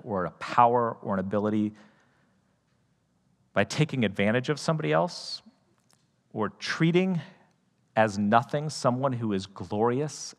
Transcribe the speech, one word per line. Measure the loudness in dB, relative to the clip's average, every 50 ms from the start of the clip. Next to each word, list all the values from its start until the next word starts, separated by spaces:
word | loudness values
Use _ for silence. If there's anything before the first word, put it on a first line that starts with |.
| -8
or | -6 -4 -4 -4
a | -4
power | -6 -10 -12 0 4 6 6 6 6 2 0 0 -4 -6
or | -6 -4
an | -2 -2
ability | -2 -2 -2 0 0 0 0 0 0 -2 -4 -10 -20 -20 _ _ _ _ _ _ _ _ _ _ _ _ _ _ _ _ _ _ _ _ _ _ _ _ _ _ _ _ _ _ _ _
by | _ 0
taking | 0 0 2 -2 0 0 2 0 0
advantage | 0 0 0 0 2 2 0 0 -2
of | -6 -2
somebody | -2 -2 -2 -2 0 0
else, | 2 2 0 0 -4 -10 -12 -14 -14 -16 _ -20 _ _ _ _ _ _ _ _ _ _ _ _ _ _ _ _
or | -6 -4 -4 -4
treating | -6 _ -8 -8 -2 0 2 4 4 2 2 2 -2 -4 -6 -8 -20 _ _ _ _ _ _ _ _ _ _ _ _
as | 2 2 2 2 0
nothing | 2 4 4 4 4 2 -4 -4 -4 -6
someone | -8 -2 0 0 0 0 -2 -2
who | -2 -2 -4 -2
is | -2 -4 -4
glorious | -8 -12 -14 -10 -6 -2 0 0 0 0 -2 -4 -6 -8 -12 -14 -16 -16